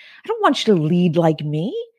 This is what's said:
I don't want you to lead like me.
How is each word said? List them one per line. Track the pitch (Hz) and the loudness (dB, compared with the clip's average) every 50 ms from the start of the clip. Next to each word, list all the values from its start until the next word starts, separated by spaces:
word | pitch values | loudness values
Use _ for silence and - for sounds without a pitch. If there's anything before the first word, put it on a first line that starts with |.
| - - - - - | -20 -20 -20 -14 -10
I | - | -8
don't | 453 453 | -4 0
want | 403 339 277 - - | 0 0 0 0 2
you | 226 208 | 2 2
to | 170 | 2
lead | 151 156 180 175 180 180 147 | 2 2 2 2 2 2 2
like | 170 165 160 156 151 | 2 2 2 0 0
me. | 151 151 147 156 165 240 381 466 480 - _ | -4 -6 -4 -4 -4 -6 -6 -8 -10 -10 _